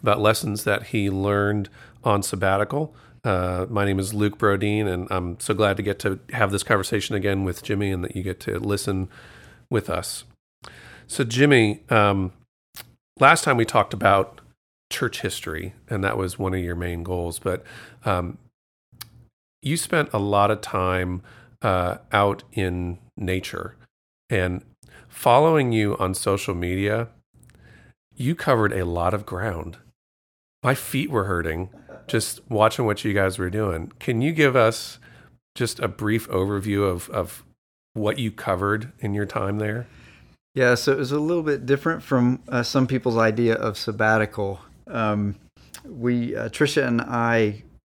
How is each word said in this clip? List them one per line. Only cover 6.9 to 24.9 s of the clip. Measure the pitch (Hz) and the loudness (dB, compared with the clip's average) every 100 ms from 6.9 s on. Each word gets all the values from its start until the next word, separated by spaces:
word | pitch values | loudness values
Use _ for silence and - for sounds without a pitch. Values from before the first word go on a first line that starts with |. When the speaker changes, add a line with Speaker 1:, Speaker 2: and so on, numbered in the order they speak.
| 107 - 104 | -4 -2 -2
Speaker 1:
again | 101 98 95 | 0 0 -2
with | 87 | -4
Jimmy | - 101 101 | -4 -2 -2
and | 95 | -2
that | 90 - | -4 -6
you | |
get | 92 87 | -6 -6
to | - 95 | -6 -4
listen | 104 101 - 95 95 - - - - - _ | -2 -2 0 -2 -4 -10 -20 -20 -20 -20 _
with | 113 - | -4 -2
us. | 85 - - - _ _ _ - - - - - | -6 -6 -12 -16 _ _ _ -20 -20 -20 -20 -10
So, | - | -4
Jimmy, | 120 117 147 131 107 104 - | -2 4 6 8 6 2 2
um, | 113 104 98 92 - _ _ _ - - _ _ - | 4 4 4 -2 -6 _ _ _ -20 -20 _ _ 4
last | 135 160 - | 6 6 4
time | 120 | 2
we | |
talked | 113 113 98 | 4 2 2
about | 101 101 98 95 - _ _ _ _ _ | 2 4 4 2 -8 _ _ _ _ _
church | - 120 - | -4 -4 -4
history, | 95 - - 78 92 - - | -6 -6 -8 -8 -8 -12 -8
and | 107 | -2
that | 98 - | -2 -2
was | 90 - | -4 -4
one | 95 | -2
of | 92 | -2
your | 87 87 | -4 -4
main | 87 85 | -4 -6
goals, | 87 90 85 80 | -4 -4 -4 -4
but, | 95 90 - - - - | -4 -4 -8 -20 -20 -8
um, | - 90 87 - _ _ _ _ _ _ - - _ _ _ _ | -2 -2 -2 -10 _ _ _ _ _ _ -20 -20 _ _ _ _
you | 135 165 | -4 -4
spent | - 170 147 | 0 0 0
a | 110 | -2
lot | 101 101 104 | 2 4 4
of | 107 | 2
time, | - 98 92 92 90 90 - - - _ | -2 -2 0 0 -2 -6 -10 -20 -20 _
uh, | 107 92 90 - - | 0 0 0 -4 -2
out | 101 101 98 - | 2 2 0 -6
in | - 92 90 90 87 _ - | -4 -2 -2 -6 -8 _ -8
nature, | 92 92 - - - - _ _ _ _ _ | -4 -4 -4 -10 -12 -16 _ _ _ _ _
and | 98 92 90 - _ - | -2 0 -4 -10 _ -20